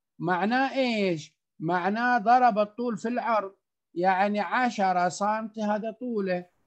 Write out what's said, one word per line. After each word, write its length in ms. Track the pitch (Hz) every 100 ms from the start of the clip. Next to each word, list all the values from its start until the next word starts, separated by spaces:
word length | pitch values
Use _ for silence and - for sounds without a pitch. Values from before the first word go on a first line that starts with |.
| _ _
معناه 560 | 160 180 196 247 262
إيش؟ 640 | 247 254 220 196 165 156 _ _ _
معناه 600 | 160 180 175 214 247 247
ضرب 400 | 202 254 247 208
الطول 400 | 208 - 240 214
في 100 | 226
العرض، 460 | 240 214 220 196 - _ _ _
يعني 460 | 165 185 185 208 208
عشرة 680 | 175 220 247 208 190 180 175
سنتي 540 | 175 202 214 220 220
هذا 280 | 208 208 220
طوله، 560 | 220 254 220 196 180 180 _